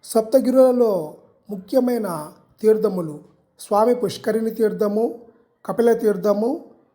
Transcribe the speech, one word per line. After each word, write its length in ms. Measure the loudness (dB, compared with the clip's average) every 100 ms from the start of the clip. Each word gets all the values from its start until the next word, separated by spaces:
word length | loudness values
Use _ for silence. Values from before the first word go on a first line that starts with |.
సప్తగిరులలో 1080 | 0 -2 2 0 2 4 4 4 2 0 -6 -14 _ _ -16
ముఖ్యమైన 800 | -14 -2 0 0 -2 -4 -8 -10 -18 _ _
తీర్థములు 580 | 2 2 0 -2 -6 -10 -18 _ _ _
స్వామి 360 | -2 2 2 2
పుష్కరిణి 540 | -2 -4 -4 -2 -4
తీర్థము, 720 | -2 -2 0 -2 -2 -2 -6 -20 _ _ _ -8
కపిల 280 | 0 2
తీర్థము 720 | 2 0 0 0 0 -2 -4 -10 _ _